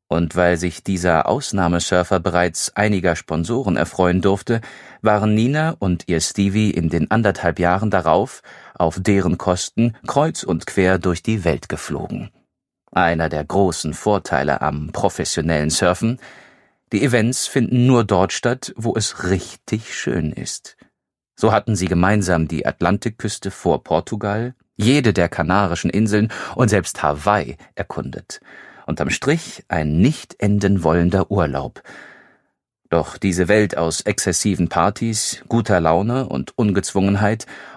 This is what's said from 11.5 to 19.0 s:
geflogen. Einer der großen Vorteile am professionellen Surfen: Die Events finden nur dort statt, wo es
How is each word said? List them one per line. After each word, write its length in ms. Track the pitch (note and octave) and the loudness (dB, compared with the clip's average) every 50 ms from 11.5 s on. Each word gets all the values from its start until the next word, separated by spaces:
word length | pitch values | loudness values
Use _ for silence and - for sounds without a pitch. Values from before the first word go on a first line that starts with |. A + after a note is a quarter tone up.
| D2 - - - | -2 -2 -4 -10
geflogen. 640 | - - - - C#2+ - - - - - - - _ _ _ _ _ _ _ _ _ _ _ _ | -10 -10 -8 -8 -8 -8 -6 -8 -8 -8 -10 -12 _ _ _ _ _ _ _ _ _ _ _ _
Einer 380 | - F#2+ F2 E2+ E2+ E2 E2 D2+ | 0 0 2 2 2 0 0 -2
der 160 | D#2 D2+ D2 | -2 -4 -4
großen 480 | - - G2 G2 F2+ D#2+ - - D#2 | -2 2 2 2 2 0 -2 -6 -8
Vorteile 680 | D2 - - G#2+ G#2 F2+ - - - C2+ C#2+ D2 C#2 - | -6 -2 0 0 0 0 0 0 -2 0 0 0 -2 0
am 300 | - D2+ D2 D2 D2+ D#2+ | -2 -2 -4 -4 -6 -6
professionellen 760 | - - G2+ F#2 - - D#2 - - E2 D2+ D#2+ D#2+ D2 D2+ D#2 | -4 -2 -2 -2 0 -2 -6 -4 -4 -2 -2 0 0 0 0 0
Surfen: 500 | - - F#2 F2 F2+ - A2 A2+ C3 - - - - - - - _ _ _ _ _ _ _ - | 0 2 2 2 2 2 0 -2 -2 -4 -10 -20 -20 -20 -20 -20 _ _ _ _ _ _ _ -4
Die 140 | - G2 C#3+ | -2 0 2
Events 420 | B2+ A#2+ A2+ G#2+ B2 C3 - - | 2 2 2 2 2 0 -2 -4
finden 380 | - - C#3 A#2 - B2+ B2 B2 | -2 0 0 0 2 2 4 4
nur 180 | C3 B2+ A#2 A2 | 6 6 4 4
dort 280 | - G2+ F2+ G2 - | 4 2 2 2 2
statt, 400 | - - - A#2 B2+ C3 - - - | 0 -2 -2 -2 -2 -4 -8 -14 -10
wo 200 | - A2+ A2+ - | -6 -4 -2 -2
es 280 | A2 | -2